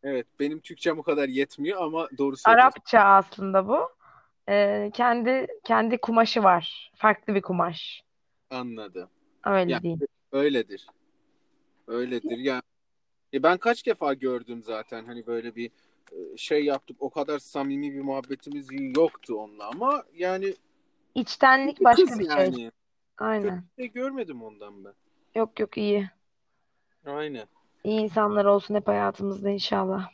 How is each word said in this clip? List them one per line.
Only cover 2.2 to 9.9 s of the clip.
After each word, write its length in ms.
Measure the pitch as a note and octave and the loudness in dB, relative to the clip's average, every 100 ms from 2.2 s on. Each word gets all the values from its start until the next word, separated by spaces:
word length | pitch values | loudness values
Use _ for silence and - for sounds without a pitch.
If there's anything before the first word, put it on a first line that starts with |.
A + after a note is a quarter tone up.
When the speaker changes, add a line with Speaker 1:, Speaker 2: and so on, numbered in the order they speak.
| C#3 C3+ | -4 0
Speaker 1:
söylüyorsun. 260 | A3+ A3+ | 4 8
Speaker 2:
Arapça 360 | B3+ - - A#3 | 6 4 2 6
aslında 680 | G3 G3 G3 - G3 F#3+ F#3+ | 8 6 6 -8 0 0 2
bu. 220 | C#4 B4+ _ _ - _ _ - | -2 -2 _ _ -20 _ _ -2
Ee, 420 | G3+ G3+ G#3 G#3 | 2 2 0 -4
kendi, 540 | G#3 A#3+ A#3+ A3+ C4 - A#4 | 0 2 2 2 0 -2 -10
kendi 340 | - A3+ A3+ A#3+ | 0 2 2 0
kumaşı 460 | - A3+ A3+ - | 2 4 4 6
var. 480 | G3 F3 D#3+ - - _ | 4 4 0 -14 -20 _
Farklı 400 | A3 G#3 - G3+ | 2 2 0 -2
bir 60 | |
kumaş. 640 | G3 F3+ F3 D#3+ - - _ _ _ _ _ | 0 -2 -2 -4 -14 -16 _ _ _ _ _
Speaker 1:
Anladım. 600 | C3 B2 A2+ G2+ F2+ F2+ _ _ _ - | -10 -10 -12 -12 -14 -16 _ _ _ 0
Speaker 2:
Öyle 260 | G3 F3 | 2 2
Speaker 1:
Ya, 100 | B2+ | -2
Speaker 2:
diyeyim. 180 | F3 | -4